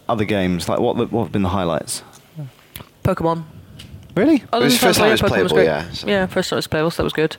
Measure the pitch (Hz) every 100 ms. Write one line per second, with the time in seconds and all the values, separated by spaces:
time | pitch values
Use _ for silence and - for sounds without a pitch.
0 | - 113 101 101 92 87 - - 117 110
1 | 117 117 90 107 92 95 85 76 - -
2 | - - - 160 135 - _ - - _
3 | - 185 165 165 156 - - - - -
4 | - 165 277 285 - 233 240 240 180 196
5 | 214 220 202 104 92 156 82 76 85 -
6 | - 202 185 190 - 131 - 160 165 -
7 | 151 151 156